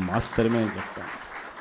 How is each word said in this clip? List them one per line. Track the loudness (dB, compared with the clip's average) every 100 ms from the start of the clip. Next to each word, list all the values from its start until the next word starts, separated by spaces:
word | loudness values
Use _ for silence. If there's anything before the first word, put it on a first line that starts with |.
| 2
మాత్రమే | 2 2 4 4 6
అని | 2 0
చెప్తాను. | -6 -8 -8 -10 -10 -12 -12 -12